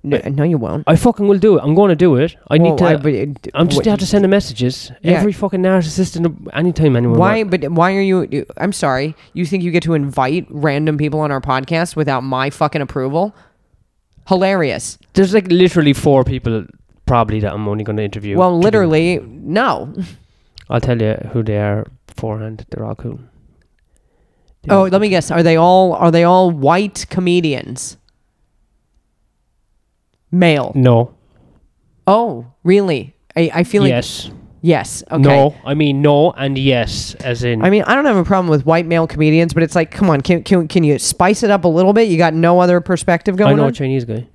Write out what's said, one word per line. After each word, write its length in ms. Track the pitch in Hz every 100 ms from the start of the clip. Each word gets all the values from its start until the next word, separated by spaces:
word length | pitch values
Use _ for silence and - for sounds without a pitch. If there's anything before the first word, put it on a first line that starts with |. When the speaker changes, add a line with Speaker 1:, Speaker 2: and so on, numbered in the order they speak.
Speaker 1:
No, 160 | 139 139
Speaker 2:
I 60 | -
Speaker 1:
no, 140 | 139
you 120 | 156 156
won't. 280 | 104 110 147
Speaker 2:
I 100 | 165
fucking 320 | 240 226 202
will 100 | 202
do 200 | 208 170
it. 40 |
I'm 120 | 143
gonna 200 | 160 202
do 220 | 156 180 127
it. 180 | 165 - _
I 80 | 151
Speaker 1:
Well, 140 | 170
Speaker 2:
need 80 | 151
to, 60 | 175
Speaker 1:
I, 100 | 151
but 160 | 143
it, 380 | 123 143 135 -
Speaker 2:
I'm 140 | 139 165
just 80 | 139
Speaker 1:
what 80 |
Speaker 2:
gonna 80 | 220
have 80 | 208
to 60 | 190
send 180 | 208
the 40 | 190
messages. 640 | 202 - - 127 127 - -
Speaker 1:
Yeah. 160 | 160 170
Speaker 2:
Every 140 | 208
fucking 280 | 190 202 185
narcissist 560 | 185 190 156 185 185 170
in 60 |
the, 340 | 170 - - 135
anytime 400 | 175 160 156 120
anyone 220 | 120 120
Speaker 1:
Why? 240 | 185 220
Speaker 2:
wa- 80 | 214
Speaker 1:
But 200 | 175 139
why 240 | 165 175
are 60 | 196
you, 260 | 196 185 151
you? 160 | 143 - -
I'm 160 | 196
sorry. 420 | 190 147 131 151 156 -
You 100 | -
think 180 | 170 190
you 80 | 175
get 120 | 170
to 80 | 165
invite 520 | 160 139 131 131 165 -
random 480 | 147 151 139 156 151
people 240 | 151 156
on 100 | 151
our 100 | 135
podcast 560 | 143 131 135 165 170 160
without 260 | 139 131
my 260 | 131 131 135
fucking 320 | - 147 156
approval? 540 | 135 143 131 151 202 _ _ _ _ _ _ _ _ _ -
Hilarious. 680 | 185 190 196 147 85 - - _
Speaker 2:
There's, 200 | - 190
like, 140 | 214 185
literally 440 | 175 185 175 147
four 320 | 139 151 135
people 400 | 127 131 120 110 - - _ _
probably 360 | - 120 110 107
that 120 | 104
I'm 140 | 104 104
only 160 | 107
gonna 180 | 107 104
interview 360 | 104 107 101 101
Speaker 1:
Well, 140 | 185
Speaker 2:
to 80 | 175
do 40 |
Speaker 1:
literally, 540 | 196 214 175 156 170 175
no. 760 | 117 113 - 185 254 107 123 196 170 - _ _ _ - -
Speaker 2:
I'll 100 | 120
tell 200 | 127 120
you 140 | 107 107 104
who 100 | 117
they 160 | 110 104
are 280 | 104 104 - - _
beforehand. 580 | - 110 107 110 107 107
They're 140 | - 110
all 80 |
cool. 240 | 107 120 - 123 _ _ _ _ _ _ _ _ _ _ _ _ _
They 100 | 147
Speaker 1:
Oh, 40 | 196
Speaker 2:
all 100 | 190
Speaker 1:
let 120 | 190
me 80 | 208
Speaker 2:
cool. 20 |
Speaker 1:
guess. 200 | 185 -
Are 120 | 165
they 140 | 165 165
all, 360 | 175 185 185
are 160 | - 170
they 140 | 170
all 260 | 170 185 185
white 540 | 160 135 175 208 - -
comedians? 880 | 185 180 175 160 127 - 127 - - _ _ _ _ _ _ _ _ _ _ _ _ _ _ _ _ _ _ _ _ _ _ _
Male. 380 | 175 170 147 127 139
Speaker 2:
No. 360 | 127 117 120 _ _ _ _ _ _ _ _ _ -
Speaker 1:
Oh, 400 | 208 233 120 123 _
really? 540 | 170 202 196 139 - _ _ -
I, 140 | 165
I 120 | 165
feel 180 | 175 202
like 60 | 196
Speaker 2:
Yes. 400 | 120 - - - - - -
Speaker 1:
Yes. 400 | 165 151 98 - -
Okay. 120 | 139
Speaker 2:
No, 340 | 139 139 143 -
I 80 | 127
mean 280 | 143 151 139
no 300 | 147 143 165
and 240 | - 139 135
yes, 560 | 135 123 113 - - -
as 260 | 131 120
in 200 | 120 113
Speaker 1:
I 60 | 180
mean, 120 | 202
I 100 | 190 254
don't 80 |
have 120 | 285 202
a 60 |
problem 240 | 170 196 175
with 140 | 151 135
white 180 | 165 165
male 200 | 165 160
comedians, 480 | 147 151 160 170
but 80 | 165
it's 120 | 165
like, 160 | 180 165
come 200 | - 190
on, 100 | 143
can, 220 | 135 175
can, 240 | - 185 160
can 160 | 185
you 140 | 156 139
spice 440 | - - 185 208
it 80 | 226
up 140 | 202
a 40 | 170
little 260 | 160 185
bit? 140 | 208 226
You 100 | 165
got 160 | 170
no 260 | 160 165 180
other 200 | 180 175
perspective 540 | 170 180 - 170 - 185
going 180 | 208
Speaker 2:
I 20 | 143
know 80 |
Speaker 1:
on? 60 | 139
Speaker 2:
a 20 |
Chinese 320 | - 135 135
guy. 240 | 117 110 120